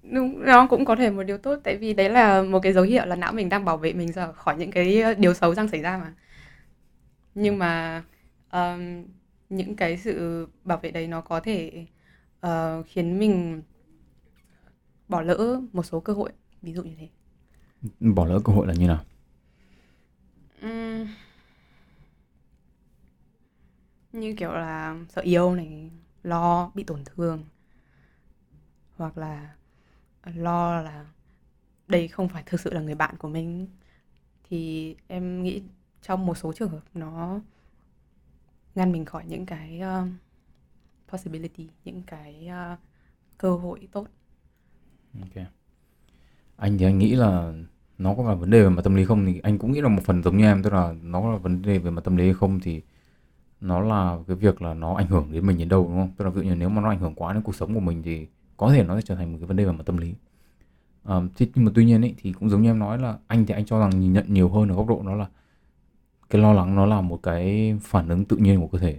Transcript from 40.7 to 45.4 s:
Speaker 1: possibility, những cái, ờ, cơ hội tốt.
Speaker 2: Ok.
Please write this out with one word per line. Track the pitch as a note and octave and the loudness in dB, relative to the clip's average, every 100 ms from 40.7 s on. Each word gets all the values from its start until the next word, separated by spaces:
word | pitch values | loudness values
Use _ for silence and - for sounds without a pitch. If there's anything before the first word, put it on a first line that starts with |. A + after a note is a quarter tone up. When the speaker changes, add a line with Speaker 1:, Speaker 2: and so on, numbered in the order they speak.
| _ _ _ _ | _ _ _ _
Speaker 1:
possibility, | F#3 F#3 D#3+ E3 - D#3+ _ | -14 -14 -14 -14 -16 -20 _
những | F3+ F#3 F3+ | -20 -18 -18
cái, | D#3 D3+ D3+ E3+ | -20 -20 -20 -16
ờ, | F3+ F3 F3 _ _ _ _ _ - | -14 -14 -16 _ _ _ _ _ -6
cơ | F#3+ F3 | -2 -2
hội | F3 F3 F#3+ | -6 -14 -14
tốt. | G3+ G#3 _ _ _ _ _ _ _ _ _ _ G#2+ | -14 -14 _ _ _ _ _ _ _ _ _ _ -20
Speaker 2:
Ok. | F#2+ G2 | -18 -16